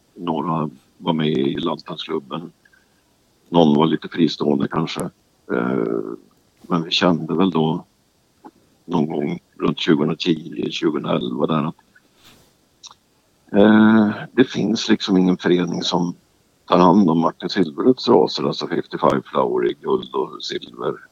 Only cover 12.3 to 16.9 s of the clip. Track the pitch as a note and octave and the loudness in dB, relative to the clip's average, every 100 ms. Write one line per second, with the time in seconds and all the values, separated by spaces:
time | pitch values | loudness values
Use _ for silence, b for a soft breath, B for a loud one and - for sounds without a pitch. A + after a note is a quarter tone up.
12.3 | _ _ _ _ _ - - _ _ _ | _ _ _ _ _ -20 -20 _ _ _
13.3 | _ _ G#2 G#2+ G#2+ G#2+ A2 G#2 G#2+ - | _ _ 4 6 8 6 6 4 -2 -2
14.3 | A#2+ B2+ - G#2+ A2+ - G#2+ - F#2 F#2 | 0 0 0 -2 -2 0 -2 2 2 4
15.3 | F2+ - F2+ F2 F2 F2+ F2 F2 - _ | 2 2 0 0 -4 -4 -2 -4 -6 _
16.3 | _ _ _ - F2+ F2+ | _ _ _ 0 4 6